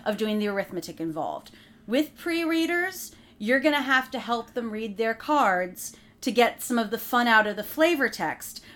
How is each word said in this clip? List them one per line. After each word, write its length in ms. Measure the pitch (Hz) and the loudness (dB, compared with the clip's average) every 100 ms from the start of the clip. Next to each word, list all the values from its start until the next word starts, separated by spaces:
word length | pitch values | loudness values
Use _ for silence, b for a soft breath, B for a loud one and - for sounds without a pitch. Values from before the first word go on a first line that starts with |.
of 120 | 208 208 | -4 -2
doing 220 | 214 214 | -2 0
the 80 | 208 | -2
arithmetic 540 | 196 190 175 - 165 | -2 -4 -8 -10 -8
involved. 500 | 165 160 123 73 - b b b - | -8 -6 -6 -8 -12 b b b -2
With 300 | 240 302 - | 0 0 -4
pre-readers, 960 | 330 330 330 330 330 349 359 370 - b b b | -4 -2 0 0 0 0 -2 -6 -14 b b b
you're 220 | 208 262 | 0 2
gonna 220 | 285 294 | 4 2
have 260 | 269 262 262 | 2 2 2
to 80 | 254 | -8
help 340 | 208 233 226 | -4 -4 -2
them 160 | 247 233 | -6 -6
read 260 | 214 220 196 | -6 -8 -2
their 180 | 226 | -2
cards 840 | 226 - 294 226 180 180 185 - b b b | -2 0 4 4 4 0 -6 -14 b b b
to 120 | - | -2
get 300 | 220 233 - | 4 4 2
some 160 | - 240 | -4 -2
of 120 | 214 | -2
the 80 | 220 | -4
fun 280 | - 240 240 | 0 2 6
out 180 | 220 214 | 6 4
of 100 | 208 | -2
the 80 | |
flavor 440 | 208 - 320 330 240 | -8 2 4 4 0
text. 540 | - 160 - - - b | 0 -4 -4 -10 -16 b